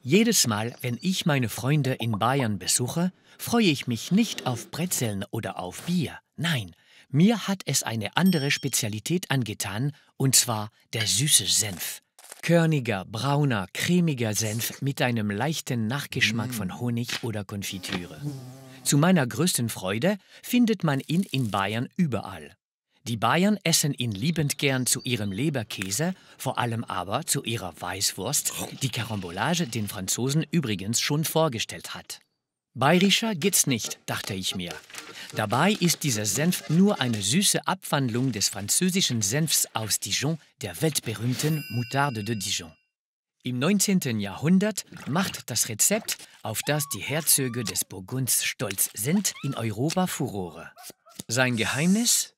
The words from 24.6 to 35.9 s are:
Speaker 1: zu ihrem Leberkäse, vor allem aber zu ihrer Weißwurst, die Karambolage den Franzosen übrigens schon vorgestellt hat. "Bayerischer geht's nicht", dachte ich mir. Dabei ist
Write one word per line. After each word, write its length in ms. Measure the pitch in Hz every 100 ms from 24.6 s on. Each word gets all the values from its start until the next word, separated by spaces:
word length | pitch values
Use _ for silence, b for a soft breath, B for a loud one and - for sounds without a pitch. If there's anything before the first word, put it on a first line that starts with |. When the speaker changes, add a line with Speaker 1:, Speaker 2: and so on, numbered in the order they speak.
| 143 131
Speaker 1:
zu 180 | 123 -
ihrem 300 | 127 117 104
Leberkäse, 840 | 95 151 135 104 - 95 104 165 185 B B
vor 220 | 135 -
allem 260 | 120 113
aber 400 | - 92 90 117
zu 180 | - 139
ihrer 340 | - 113 92 -
Weißwurst, 720 | 90 92 98 - 98 151 - - - -
die 80 | 135
Karambolage 760 | 120 110 104 90 90 123 170 147
den 220 | 117 104
Franzosen 560 | 104 92 - 127 151 -
übrigens 500 | 135 107 101 95 117
schon 240 | - 147
vorgestellt 680 | 160 160 160 110 - 123 -
hat. 260 | 180 - - _ _ _ _ _
"Bayerischer 600 | - 135 180 196 185 226
geht's 320 | 185 190 - -
nicht", 320 | 117 - -
dachte 300 | - 117 -
ich 200 | 98 92
mir. 200 | 95 87 - - - - B B
Dabei 380 | 113 107 120 180
ist 300 | 214 175